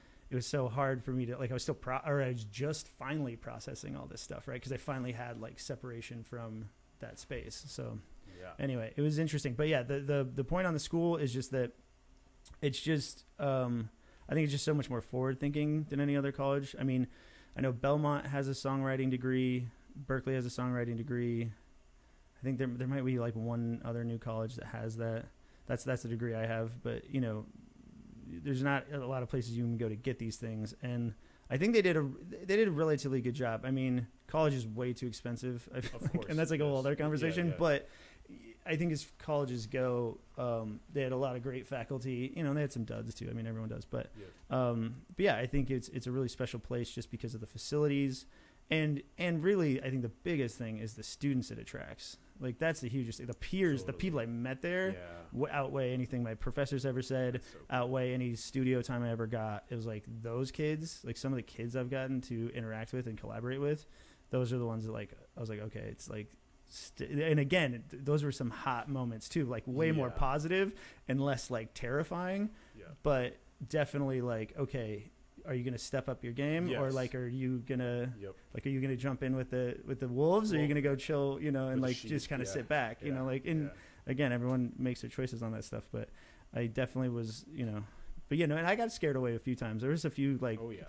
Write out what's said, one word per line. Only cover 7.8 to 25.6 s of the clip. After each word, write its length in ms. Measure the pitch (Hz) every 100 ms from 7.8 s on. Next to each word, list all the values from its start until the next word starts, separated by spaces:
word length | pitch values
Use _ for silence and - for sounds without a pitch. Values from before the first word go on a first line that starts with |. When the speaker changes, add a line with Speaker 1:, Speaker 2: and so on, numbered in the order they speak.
| 120 107 - - - 90
Speaker 2:
Yeah. 140 | 90 -
Speaker 1:
anyway, 340 | 139 123 113 -
it 40 |
was 160 | 151 151
interesting. 360 | 160 143 135
But 140 | 117 151
yeah, 160 | 147
the, 160 | 120 139
the, 280 | 139 143 131
the 100 | 131
point 220 | 131 180 180
on 80 |
the 60 | 156
school 360 | - 165 170 165
is 160 | 139
just 200 | 123 127
that 200 | 131 123 - - - - - - - - -
it's 200 | - -
just, 440 | 151 156 - - - -
um, 520 | 143 131 123 120 113 - - - -
I 60 |
think 100 | 160
it's 80 | 151
just 120 | 139
so 100 | -
much 140 | 151 135
more 100 | 120
forward 400 | - 127 131 131
thinking 440 | 143 147 147 151
than 160 | 151 139
any 160 | 143 143
other 140 | 139
college. 440 | 135 139 139 135 -
I 60 |
mean, 240 | 135 127 120 - - - - -
I 40 |
know 120 | 131
Belmont 540 | 120 139 147 147 143 135
has 220 | 139 135
a 40 |
songwriting 580 | 135 135 135 135 135 131
degree. 580 | 127 127 127 127 127 120 - -
Berkeley 400 | - 135 131 131
has 100 | 131 123
a 20 |
songwriting 480 | - 123 123 120 113
degree. 480 | 117 120 120 117
I 1000 | 113 107 - - - - - - - -
think 160 | 127 127
there, 80 | 131
there 220 | 120 127
might 160 | 139
be, 140 | 127 123
like, 180 | 117 113
one 440 | 113 120 117 117
other 200 | 120 117
new 140 | 117 117
college 380 | 120 110 110 120
that 100 | -
has 300 | 117 113 113
that. 300 | 113 113 - - - -